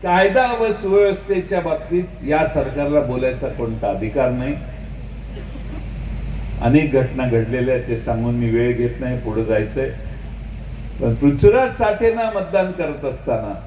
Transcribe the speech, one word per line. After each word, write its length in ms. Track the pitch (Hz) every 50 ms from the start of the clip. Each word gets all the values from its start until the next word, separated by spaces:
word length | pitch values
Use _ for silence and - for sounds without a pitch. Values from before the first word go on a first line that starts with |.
| 185
कायदा 420 | 180 175 185 208 202 190 262 254 247 240 226
व 120 | 226 220
सुव्यवस्थेच्या 880 | 208 - - 190 190 202 202 202 185 - - - 196 185 180 - 196 180
बाबतीत 440 | 165 165 156 - - - 170 180 180 - - - -
या 200 | 139 151 151 - 123 -
सरकारला 460 | 151 135 131 127 143 143 143 147 147
बोलायचा 480 | 139 123 123 123 127 127 127 123 135
कोणता 420 | 123 - - 120 113 113 110 - 107
अधिकार 400 | 95 95 107 107 - 139 127 127
नाही. 240 | 123 123 127 139 151 170 - - - - - - - - - - - - - - - - - - - - - - - - - - - - - - - - - - - - - - - -
अनेक 300 | - 117 131 151 151 147 135
घटना 320 | 135 123 120 - 131 127
घडलेल्या 500 | 123 117 117 110 107 123 127 123 127 131
आहेत, 120 | - 117
ते 100 | 123 120
सांगून 380 | 110 - - 113 113 117 120 120
मी 140 | 120 120 113
वेळ 260 | 113 117 120 123 117
घेत 220 | 117 120 120 - -
नाही, 180 | 131 127 123 120
पुढे 240 | 113 113 110 110 113
जायचंय. 460 | 110 110 107 104 104 - 135 135 - - - - - - - - - - - - - - - - - - - - - - -
पण 120 | - 117 113
पृथ्वीराज 580 | 113 139 143 139 - - 202 226 254 262 247 -
साठेंना 520 | - 233 214 208 208 226 226 226 233 226 220 208
मतदान 360 | 196 185 160 190 196 185 185
करत 340 | 180 180 165 147 147 139 143
असताना 480 | 135 123 - - - 120 110 110 104 101 87 -